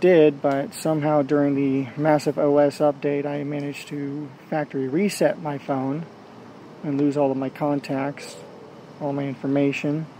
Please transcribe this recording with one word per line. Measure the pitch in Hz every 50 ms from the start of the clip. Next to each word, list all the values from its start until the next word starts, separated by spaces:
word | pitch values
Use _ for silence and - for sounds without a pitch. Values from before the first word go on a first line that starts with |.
did, | 156 180 185 165 151 151 143 143
but | - 147 139 139 139 - -
somehow | - - 160 160 156 143 156 151 151 143
during | 131 151 147 143 143 143
the | 139 139 139 135 135 135 123 117 -
massive | 147 156 151 147 - 160 143 160
O | 160 147 143 147
S | 147 143 139 -
update, | 151 147 143 139 139 147 143 143 139
I | 147 147 147 147
managed | 143 147 147 143 143 143 - - -
to | 156 147 143 139 139 147 151 139 131 - - -
factory | - 156 147 - - 139 131 131
reset | 127 165 202 202 - - 175 147 - - 175
my | 151 143 139
phone | - - 139 135 131 135 139 156 170 - - - - - - - - - - - - - - - -
and | 160 139
lose | 139 147 147 139
all | 147 143 135 135
of |
my | 131 135 131
contacts, | - - 160 147 143 143 135 - 147 135 139 143 143 - - - - - - - - - - - - - - - - -
all | 156 143 139
my | 143 139
information. | 139 131 - - 139 135 143 143 139 139 - - 151 147 156 160 147 - -